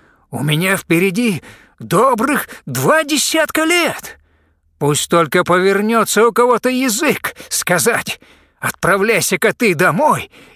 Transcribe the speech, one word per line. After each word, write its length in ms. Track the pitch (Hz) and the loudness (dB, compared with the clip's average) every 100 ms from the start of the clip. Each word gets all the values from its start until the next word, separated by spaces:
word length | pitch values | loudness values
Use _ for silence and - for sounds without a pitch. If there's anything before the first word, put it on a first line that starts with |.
| _ _ _ | _ _ _
У 120 | 123 | -6
меня 340 | 143 151 190 190 | -2 -2 0 -2
впереди 680 | - 165 190 185 240 160 - - _ _ | 0 0 2 0 -2 -2 -8 -20 _ _
добрых 680 | 110 180 262 226 269 269 - - - | -4 2 2 2 0 -2 -6 -14 -8
два 360 | 123 143 311 | -2 2 2
десятка 600 | 294 302 - 320 302 311 | 0 -2 -2 -2 -2 0
лет! 540 | 320 349 294 - - - _ _ _ _ _ - | 0 0 0 -4 -14 -20 _ _ _ _ _ -4
Пусть 320 | 147 147 - | -2 -2 0
только 320 | 170 156 180 | 2 2 0
повернётся 840 | 175 180 190 196 214 233 190 208 233 | 2 2 2 2 0 0 0 2 2
у 60 | |
кого-то 360 | 214 247 226 254 | 4 2 2 0
язык 680 | 254 262 214 302 - - - - | 0 -2 0 -2 -2 -6 -12 -8
сказать: 720 | - - 175 - - - - _ _ _ _ | -6 -2 0 0 -2 -6 -12 _ _ _ _
«Отправляйся-ка 920 | 127 - 165 190 214 202 - 190 220 | -8 -4 -2 0 2 0 0 0 0
ты 220 | - 226 | 0 0
домой 560 | 156 180 165 294 151 - - - | 2 0 2 2 0 -4 -18 -20